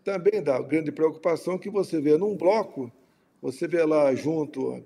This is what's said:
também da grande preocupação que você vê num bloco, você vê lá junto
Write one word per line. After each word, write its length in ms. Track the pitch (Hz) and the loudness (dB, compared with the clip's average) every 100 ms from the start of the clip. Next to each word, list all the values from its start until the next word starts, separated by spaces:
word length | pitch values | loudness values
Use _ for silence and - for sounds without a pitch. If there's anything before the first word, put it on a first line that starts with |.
também 380 | - 196 170 208 | -6 0 2 2
da 180 | 151 127 | 0 0
grande 320 | 127 151 151 | 0 -2 -2
preocupação 680 | 147 160 156 180 156 - 185 | 0 -2 0 -2 -2 -2 -6
que 120 | 202 | -4
você 320 | 202 180 165 | -4 -2 0
vê 160 | 143 151 | 2 2
num 180 | 202 190 | 2 0
bloco, 560 | 165 220 202 - 123 - _ _ _ _ | 2 2 0 -8 -12 -12 _ _ _ _
você 280 | 135 123 170 | -10 -6 -4
vê 160 | 170 | 0
lá 320 | 160 156 143 127 | 2 4 4 2
junto 680 | 147 160 147 135 131 123 | 0 -2 -4 -4 -6 -6